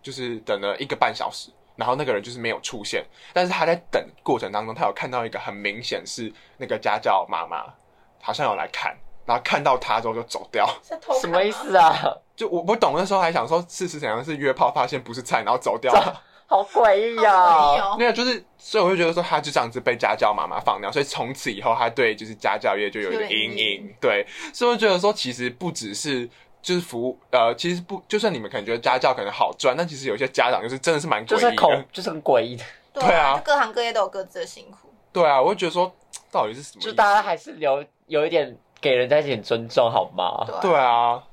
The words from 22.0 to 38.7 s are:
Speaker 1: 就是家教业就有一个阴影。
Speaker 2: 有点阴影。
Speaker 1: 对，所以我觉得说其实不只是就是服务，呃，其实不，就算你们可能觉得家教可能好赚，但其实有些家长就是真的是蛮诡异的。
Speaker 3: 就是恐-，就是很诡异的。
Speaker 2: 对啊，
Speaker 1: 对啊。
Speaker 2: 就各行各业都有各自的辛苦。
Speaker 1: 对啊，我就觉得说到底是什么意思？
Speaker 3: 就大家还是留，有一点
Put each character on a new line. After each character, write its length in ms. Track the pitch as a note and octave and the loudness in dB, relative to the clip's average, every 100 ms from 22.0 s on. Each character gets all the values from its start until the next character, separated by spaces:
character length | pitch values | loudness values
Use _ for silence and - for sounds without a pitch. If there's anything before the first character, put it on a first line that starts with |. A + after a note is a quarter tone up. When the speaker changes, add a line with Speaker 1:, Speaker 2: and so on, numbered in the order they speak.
| A#2 | 0
Speaker 1:
就 100 | G#2+ | 0
是 80 | A2 G#2+ | -8 -6
家 200 | A2+ G#2 | -4 0
教 200 | A#2+ G2+ | 0 0
业 120 | G#2 | -2
就 120 | A2 | -4
有 100 | G2 | -4
一 60 | F#2 | -4
个 100 | - | -2
阴 40 | |
影。 120 | A2 | -2
Speaker 2:
有 60 | A2 | -2
点 20 | |
阴 320 | G#2+ A2 G2 | -2 -2 -4
影。 120 | G#2 - | -10 -2
Speaker 1:
对， 240 | B2+ G2+ - - D#4 | 0 0 -2 -10 -14
所 140 | - A#3+ | -2 0
以 20 | |
我 60 | A#3+ | 2
觉 120 | G#3+ | 2
得 80 | F#3 | 4
说 160 | G3 | 2
其 200 | G#3 C3 | 0 -6
实 180 | A#2+ B2 | -4 -6
不 220 | A#2+ F3+ | -4 -8
只 200 | - A2 | -6 -10
是 380 | G#2 D#3 C3 A#2+ _ _ _ | -8 -4 -4 -4 _ _ _
就 100 | - | -4
是 80 | F3+ | -4
服 220 | E3+ A#2+ | -4 -6
务， 160 | B2 B2+ _ | -6 -6 _
呃， 200 | B2 A#2 A#2+ | 2 4 2
其 180 | F3 | -4
实 60 | F3+ | -4
不， 200 | F3 F#3+ _ | -8 -14 _
就 100 | G#3+ | 0
算 160 | A3 | 0
你 60 | D3+ | -2
们 100 | G#2 | -6
可 80 | A#2+ | -8
能 80 | |
觉 60 | G2+ | -4
得 80 | A#2 | -2
家 180 | C3 B2+ | 2 2
教 160 | C#3 | 2
可 120 | B2 | 0
能 80 | G2+ | -4
好 200 | - E2+ - | -2 -2 2
赚， 160 | C3+ C3 | 0 0
但 120 | F3 | -4
其 80 | C#3+ | -6
实 100 | C3+ | -4
有 100 | G#2+ | -2
些 120 | B2+ | -2
家 240 | - B2 | 0 2
长 100 | A#2+ | 2
就 60 | A2 | -4
是 100 | C3 | -4
真 160 | E3+ | -2
的 60 | D#3 | -2
是 80 | D#3+ | 0
蛮 120 | A2 A2+ | -2 0
诡 100 | A3+ | 2
异 40 | |
的。 0 | |
Speaker 3:
就 100 | A#3+ | 2
是 60 | A3+ | 4
恐-， 280 | E3 C3 C3+ | 4 4 -2
就 80 | - | -10
是 100 | F#3 | -10
很 120 | D#3 | -6
诡 200 | D3+ D#3 | 2 2
异 120 | A#2 | 2
的。 100 | A#2+ - - _ | -8 -16 -20 _
Speaker 2:
对 100 | C#4 | -2
啊， 60 | B3+ | 4
Speaker 1:
对 80 | E3+ | 4
啊。 200 | D3 C#3 | 4 0
Speaker 2:
就 40 | |
各 140 | - C#4+ | 0 0
行 160 | A#3 | 0
各 100 | A3 | -2
业 100 | A#3 | -2
都 100 | A3+ | -2
有 60 | F#3+ | -2
各 140 | G3 | -4
自 160 | F#3+ F#3 | -12 -10
的 80 | E3+ | -12
辛 240 | - E3 | -12 -20
苦。 180 | F#3+ _ _ _ | -20 _ _ _
Speaker 1:
对 160 | - D#3+ | 2 4
啊， 140 | C#3 | 6
我 100 | C#3 | 4
就 60 | G3+ | 2
觉 80 | F3+ | -2
得 60 | |
说 200 | F3 F3+ _ _ - _ | 0 -2 _ _ -20 _
到 160 | G3 A2+ | -2 -2
底 80 | |
是 80 | A#2+ | -4
什 140 | D3 - | -16 -10
么 40 | |
意 40 | |
思？ 60 | G#3 | -6
Speaker 3:
就 20 | |
大 180 | A3 G#3 | 2 4
家 80 | G3+ | 4
还 160 | G3+ E3 | 2 -4
是 180 | - | -6
留， 300 | C4+ D3+ C3+ D3 _ _ | -4 0 0 -2 _ _
有 180 | D#3 | 0
一 40 | D#3 | 2
点 280 | E3 C3+ A#2 _ | 2 0 -6 _